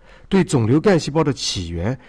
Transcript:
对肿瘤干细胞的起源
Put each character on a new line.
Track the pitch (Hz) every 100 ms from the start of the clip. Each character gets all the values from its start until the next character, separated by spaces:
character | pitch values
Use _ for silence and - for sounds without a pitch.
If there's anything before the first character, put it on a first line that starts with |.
| - - -
对 | 196
肿 | 180 139 107
瘤 | 143
干 | 214 175
细 | -
胞 | 151
的 | 147
起 | 127 - - 85
源 | 85 98 135